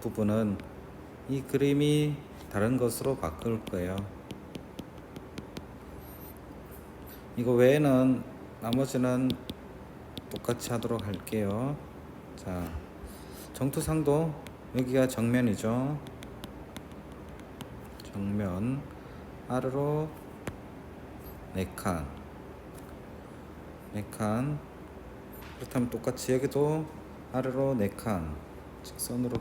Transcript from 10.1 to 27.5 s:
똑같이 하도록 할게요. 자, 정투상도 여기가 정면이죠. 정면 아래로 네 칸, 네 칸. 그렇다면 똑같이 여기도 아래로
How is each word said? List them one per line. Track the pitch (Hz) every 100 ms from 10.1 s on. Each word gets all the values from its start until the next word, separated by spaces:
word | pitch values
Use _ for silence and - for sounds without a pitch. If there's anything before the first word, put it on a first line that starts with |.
| - -
똑같이 | - - 120 -
하도록 | 120 113 113 104
할게요. | 98 - 110 101 104 135 147 - - - - - -
자, | 95 90 82 78 - - - - - - -
정투상도 | - 143 160 147 156 147 147 160 147 - - - 123
여기가 | 123 131 131
정면이죠. | 117 117 123 120 95 110 120 135 147 - - - - - - - - - - - - - - - - - - - -
정면 | - 101 101 104 98 90 117 139 - - - - - - -
아래로 | 127 131 135 143 151 156 - - - - - - - - - - - - - -
네 | 95 92 -
칸, | 104 85 71 - - - - - - - - - - - - - - - - - -
네 | 104 104
칸. | - 107 110 143 147 - - - - - - - - - -
그렇다면 | - 127 120
똑같이 | 117 131 123 -
여기도 | 127 139 139 147 156 156 - - - -
아래로 | 127 131